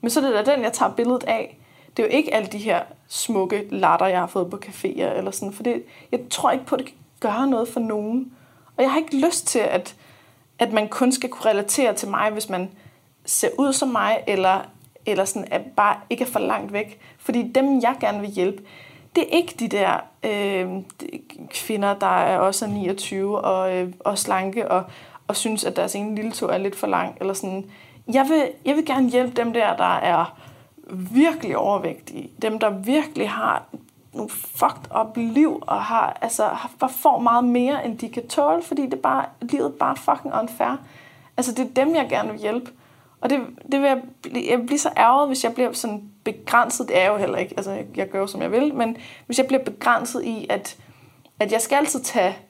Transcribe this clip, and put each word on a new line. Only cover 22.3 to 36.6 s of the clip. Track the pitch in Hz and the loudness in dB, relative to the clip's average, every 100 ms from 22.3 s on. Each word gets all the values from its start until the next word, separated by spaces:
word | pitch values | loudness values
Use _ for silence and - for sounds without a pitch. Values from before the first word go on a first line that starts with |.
| 190 | 4
også | 190 196 | 2 2
er | 214 | -4
niogtyve | 202 185 196 - 196 196 208 | -2 -2 -4 -4 -2 -2 0
og, | - 190 185 185 | 0 2 0 0
øh, | 185 180 | -4 -4
og | - 196 | -4 -2
slanke, | - 190 190 214 214 | 0 0 0 -2 0
og, | 180 185 - - - - | 0 0 -14 -20 -20 -6
og | 208 | -4
synes, | 226 214 | -2 -2
at | - 180 | -2 -2
deres | 196 | -2
ene | 202 208 | -2 -6
lille | 214 226 | -4 -6
tå | - 214 | -4 -2
er | 185 | 0
lidt | 196 196 | -2 -4
for | 214 | 0
lang, | 180 185 - | 0 -2 -4
eller | 190 | -4
sådan. | 196 190 190 196 - - - - | -4 -6 -8 -10 -18 -20 -18 0
Jeg | 247 269 | 2 4
vil, | 320 277 - | 4 2 -2
jeg | - 294 | 0 0
vil | 311 | 0
gerne | 269 254 | 2 4
hjælpe | 247 247 240 | 2 0 0
dem | 233 | 0
der, | 233 208 - | 2 2 4
der | 180 180 | 2 2
er | 180 170 - - - - - - - | 4 2 0 -6 -20 -20 -20 -20 -14
virkelig | 185 185 233 330 320 208 117 | -10 0 4 4 2 -2 0
overvægtige. | - 202 170 - - - - - | 2 0 -2 -8 -14 -14 -14 -4
Dem, | 220 214 | -2 2
der | 220 | 0
virkelig | 196 196 294 294 - 214 | 0 0 0 0 -4 -4
har | 202 220 71 - - - _ _ | 0 0 0 -2 -18 -20 _ _
nogle | - 214 | -10 -8
fucked | - - - - - - - | -10 -12 0 0 0 -4 -2
up | 220 226 | -2 -2
liv, | 233 226 311 - - | 0 4 4 2 -2
og | 202 | -2
har, | 196 226 - - | 0 2 0 0
altså, | - - 214 | -4 0 0
har, | - | 0